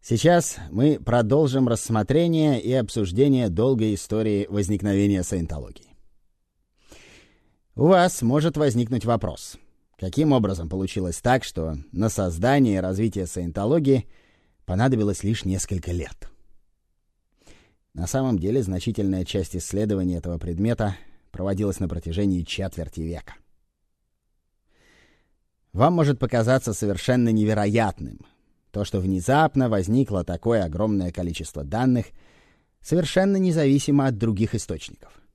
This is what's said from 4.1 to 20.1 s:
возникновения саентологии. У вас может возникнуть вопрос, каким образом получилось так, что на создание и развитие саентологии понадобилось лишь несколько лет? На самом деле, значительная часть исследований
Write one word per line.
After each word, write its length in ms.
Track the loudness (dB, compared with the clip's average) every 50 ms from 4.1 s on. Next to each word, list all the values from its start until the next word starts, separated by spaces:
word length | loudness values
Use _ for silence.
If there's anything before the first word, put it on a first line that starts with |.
| -4 -2 0 0 0 0 -2 -2
возникновения 760 | -2 -2 0 0 -2 -2 0 0 2 4 4 4 2 0 -2
саентологии. 720 | -2 -4 -4 -4 -4 -6 -10 -10 -14 -18 -20 -20 _ -20 -20 -20 -20 _ _ _ _ _ _ _ _ _ _ _ _ _ _ _ _ -20 -20 -20 -20 -20 -20 _ _ _ _ _ _ _ _ _ _ _
У 140 | 2 4 6
вас 340 | 6 6 6 2 0 0
может 340 | 0 2 2 2 2 0 0
возникнуть 480 | 2 0 2 2 0 0 0 -2 -2 0
вопрос, 520 | 0 0 0 -2 -6 -8 -10 -14 -18 -18 -20 -20 _ _ _ _ _ _ _
каким 320 | -8 -4 0 0 2 4
образом 380 | 4 4 2 0 -2 -4 -6 -6
получилось 520 | -4 -4 -4 -4 -4 -4 -4 -4 -6 -2
так, 220 | 0 2 2 2
что 340 | 0 -4 -8 -6 -6 -4 -6 -8 -10 -10
на 180 | -4 0 0 0
создание 680 | 0 0 -2 -2 -2 0 2 2 4 4 4 4 2
и 40 | 0
развитие 460 | -2 -2 -2 -2 -2 -2 -2 -4 -8
саентологии 800 | -6 -6 -8 -8 -6 -4 -4 -2 0 0 2 4 4 2 2 2 -6 -16 _ _ _ _ _ _ _ _ _ _
понадобилось 600 | -4 0 0 2 2 2 2 0 -2 -2 -2 -2
лишь 200 | -2 -2 -2 -2
несколько 460 | -4 -4 -4 -4 -4 -6 -6 -6 -6
лет? 400 | -6 -6 -6 -8 -12 -16 -18 -18 -18 _ -20 -20 -20 -20 _ _ _ _ _ _ _ _ _ _ _ _ _ _ _ _ _ -20 -20 _ _ _ _ _ _ _
На 140 | _ -8 -6
самом 320 | -2 -2 0 0 2 0 0
деле, 240 | 0 0 0 0
значительная 640 | 0 0 -4 -4 -2 -4 -2 -2 0 0 0 -2 -4
часть 320 | -4 -4 -4 -4 -4 -6
исследований 580 | -10 -8 -6 -4 -4 -2 0 0 0 0 -2